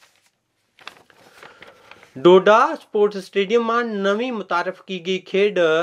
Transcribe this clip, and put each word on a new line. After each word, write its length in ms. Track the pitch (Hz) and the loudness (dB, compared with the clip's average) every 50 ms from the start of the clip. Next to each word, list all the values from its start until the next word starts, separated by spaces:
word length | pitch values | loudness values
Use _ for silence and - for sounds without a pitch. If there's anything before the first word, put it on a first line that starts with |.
| _ _ _ _ _ _ _ _ _ _ _ _ _ _ _ _ - - - _ _ _ _ _ _ _ _ - - - - _ - - - _ _ _ - - - _ _ | _ _ _ _ _ _ _ _ _ _ _ _ _ _ _ _ -20 -20 -20 _ _ _ _ _ _ _ _ -20 -20 -20 -20 _ -20 -20 -20 _ _ _ -20 -20 -20 _ _
डोडा 580 | 131 139 175 185 190 180 202 214 233 269 320 311 | 2 4 6 6 6 6 6 4 4 2 0 -2
स्पोर्ट्स 500 | - - _ - 214 208 202 202 196 180 | -8 -12 _ -2 -2 -2 -2 -2 -8 -12
स्टेडियम 460 | - - 196 196 185 233 240 233 226 | -6 -6 -6 -2 -2 -2 -2 -2 -2
में 200 | 226 240 240 226 214 | -2 -4 -4 -4 -6
नवी 360 | 196 196 196 202 220 247 262 | -4 -2 -2 -2 -2 -4 -6
मुतारफ 500 | 240 208 190 - 175 175 175 185 185 - _ - | -8 -10 -8 -6 -4 -4 -4 -6 -10 -12 _ -12
की 100 | 190 180 | -12 -10
गई 180 | 165 185 190 185 - | -6 -6 -6 -6 -6
खेड 320 | - - 190 202 214 196 185 170 160 160 160 | -4 -2 -2 -2 0 0 0 0 2 0 0